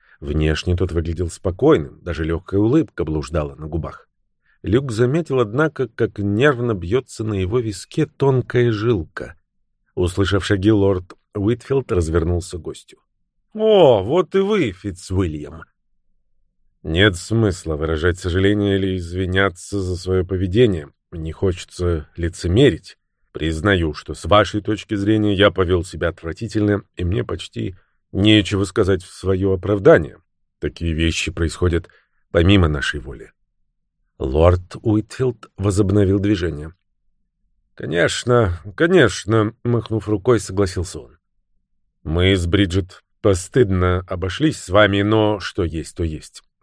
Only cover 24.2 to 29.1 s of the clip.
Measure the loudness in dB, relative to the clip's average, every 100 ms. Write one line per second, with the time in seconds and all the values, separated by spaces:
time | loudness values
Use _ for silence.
24.2 | 2 4 4 -2 -4 -6 -4 -2 0 2
25.2 | 2 4 2 4 0 0 -2 -6 -6 -6
26.2 | -12 -10 -6 -2 0 -2 -6 -6 -4 -4
27.2 | -6 -10 -10 -10 -10 -12 _ _ _ 2
28.2 | 4 4 4 -2 -2 0 0 0 -4